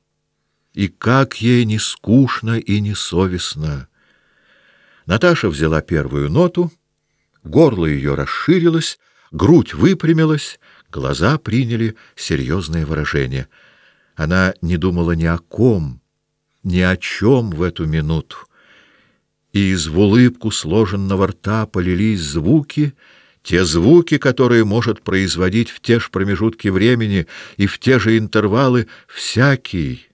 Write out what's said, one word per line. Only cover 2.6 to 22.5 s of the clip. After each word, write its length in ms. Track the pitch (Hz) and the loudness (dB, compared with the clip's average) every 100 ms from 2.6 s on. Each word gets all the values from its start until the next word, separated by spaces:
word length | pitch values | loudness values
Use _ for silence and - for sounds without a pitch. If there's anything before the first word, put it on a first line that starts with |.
| - 104 | -2 -2
не 160 | 104 98 | -2 -6
совестно!" 920 | - 85 92 87 - 76 78 69 65 _ _ _ _ _ _ _ _ _ _ _ - | -4 -2 -2 -2 -8 -6 -6 -8 -12 _ _ _ _ _ _ _ _ _ _ _ -4
Наташа 440 | 107 175 165 101 | 2 2 2 0
взяла 320 | 71 78 78 | 0 0 0
первую 480 | - 80 67 71 71 | 0 -2 -2 -2 0
ноту, 420 | 95 180 180 175 - _ _ _ _ _ _ | 2 2 0 -4 -6 _ _ _ _ _ _
горло 440 | - 107 156 101 80 | -2 4 4 4 0
её 280 | 71 71 67 | 0 -2 -2
расширилось, 840 | 69 - - 185 165 160 - - _ _ _ | -4 -4 0 2 2 0 -4 -10 _ _ _
грудь 420 | 80 101 156 - | 0 4 4 4
выпрямилась, 840 | 73 147 180 160 160 156 151 - - _ _ _ | 2 2 2 0 2 2 0 -4 -16 _ _ _
глаза 460 | 73 67 69 95 151 | -8 -6 0 0 0
приняли 560 | - 117 117 113 113 - _ - | -2 -2 -2 -2 -4 -6 _ -14
серьёзное 720 | - 73 64 92 78 82 76 | -6 -4 -2 -4 -4 -4 -4
выражение. 640 | 76 73 73 64 65 65 _ _ _ _ _ _ - | -4 -2 -2 -4 -6 -10 _ _ _ _ _ _ -6
Она 380 | 78 92 92 - | -2 0 0 -2
не 160 | 85 87 | -4 -2
думала 360 | 92 87 85 | 0 0 0
ни 120 | 82 82 | 0 0
о 140 | 85 | -2
ком, 640 | - - 123 101 71 60 _ _ _ _ _ _ | -6 0 2 2 -4 -10 _ _ _ _ _ _
ни 160 | 95 90 | -2 0
о 160 | 92 92 | 2 0
чём 540 | - - 104 131 110 | -6 -2 2 2 0
в 140 | 80 | -4
эту 220 | 87 - 78 | -4 -4 -2
минуту. 520 | 80 76 80 - - - _ _ _ _ _ _ _ _ _ _ | -2 -2 -4 -6 -18 -20 _ _ _ _ _ _ _ _ _ _
И 200 | 101 98 | 0 0
из 160 | 92 78 | 0 -2
в 100 | 80 | 2
улыбку 540 | 101 117 123 120 110 | 4 6 4 2 -6
сложенного 760 | - 78 101 101 101 98 95 95 | -6 -2 0 0 -2 -2 0 0
рта 380 | 87 101 110 107 | -2 -4 -4 -4
полились 560 | 95 90 90 110 101 | -4 -2 0 0 -2
звуки, 720 | 76 80 78 | -4 -2 2